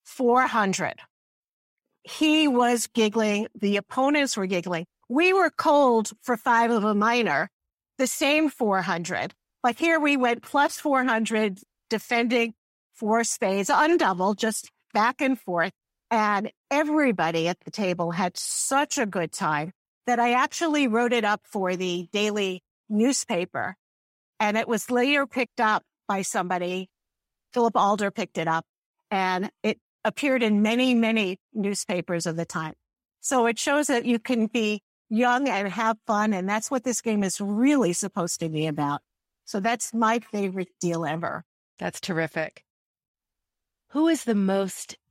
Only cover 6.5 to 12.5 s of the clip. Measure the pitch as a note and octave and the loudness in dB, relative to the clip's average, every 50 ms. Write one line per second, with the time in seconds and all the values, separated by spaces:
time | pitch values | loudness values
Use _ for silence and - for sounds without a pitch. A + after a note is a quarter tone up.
6.5 | A#3 A3+ A#3 A3+ A#3+ A3 G3+ G#3+ G#3 G#3 G#3 A3+ A#3 B3 A3+ F3 D3 C#3 F3 - | 2 4 4 4 2 2 2 2 2 2 2 2 2 2 2 0 0 0 -2 -4
7.5 | _ _ _ _ _ _ _ _ _ - C4 A#3+ - - D#4 C#4 D4 D4+ D#4+ C#4+ | _ _ _ _ _ _ _ _ _ -4 -4 -2 -2 0 0 2 2 2 2 0
8.5 | - - A#3+ G#3 F#3+ F#3+ E3+ F#3 F3+ E3+ E3+ D#3+ F3+ F#2 B2 F3+ - _ _ _ | 0 -2 0 0 0 0 0 0 -2 -2 -4 -4 -6 -6 -6 -6 -10 _ _ _
9.5 | _ _ - A#3+ A3+ - D#4+ E4+ E4 D#4+ D4 D4 C#4+ C4+ B3 A#3+ A#3+ A#3+ - - | _ _ -2 -2 -2 0 0 2 2 2 2 2 2 2 2 0 0 -2 -4 -2
10.5 | - C#4 C#4+ D#4+ - - - D4+ C4+ C4 B3+ C4 A3+ A3+ A3+ - A3 G#3+ A3 G#3 | 0 2 2 2 0 -2 -2 0 2 2 2 2 0 0 0 0 0 0 0 0
11.5 | F#3 - - _ _ _ _ - A3+ G#3 - - B3 A#3 A#3+ A#3 B3+ A#3 A#3 A#3 | -2 -6 -12 _ _ _ _ -6 -6 -4 -4 -2 0 0 0 2 2 0 0 -2